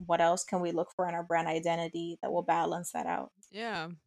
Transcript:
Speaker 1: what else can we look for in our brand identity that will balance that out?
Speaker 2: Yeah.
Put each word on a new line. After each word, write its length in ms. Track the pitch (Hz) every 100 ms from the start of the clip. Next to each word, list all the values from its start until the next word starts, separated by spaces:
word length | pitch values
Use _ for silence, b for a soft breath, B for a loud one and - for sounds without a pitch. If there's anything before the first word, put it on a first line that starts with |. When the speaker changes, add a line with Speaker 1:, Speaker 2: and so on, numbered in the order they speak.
| 175
Speaker 1:
what 140 | 170
else 220 | 165 180
can 160 | - 185
we 100 | 175
look 200 | 170 175 -
for 120 | 180
in 60 | 170
our 80 |
brand 240 | 170 165 165
identity 680 | 165 170 165 165 165 170 -
that 100 | -
will 100 | 175
balance 480 | - 165 165 170 175
that 140 | - 165
out? 240 | 175 - 190 -
Speaker 2:
Yeah. 380 | 202 233 180 160 165